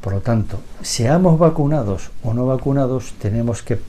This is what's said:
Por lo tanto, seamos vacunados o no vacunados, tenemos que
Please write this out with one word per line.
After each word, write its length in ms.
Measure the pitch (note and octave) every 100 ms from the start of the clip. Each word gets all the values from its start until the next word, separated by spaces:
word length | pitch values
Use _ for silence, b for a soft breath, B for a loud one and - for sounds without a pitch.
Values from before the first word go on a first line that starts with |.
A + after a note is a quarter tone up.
Por 120 | -
lo 80 | F#2+
tanto, 400 | G#2+ A#2 G#2 G#2 - -
seamos 600 | - - A#2 E3 F#3 D#3+
vacunados 720 | E3+ D#3+ C#3+ D3+ G#2+ F#2+ - -
o 100 | A#2
no 140 | A#2 B2+
vacunados, 680 | C3 C#3 C#3 C3 C3 A#2+ -
tenemos 420 | G#2 A2+ A#2 A#2
que 160 | - A2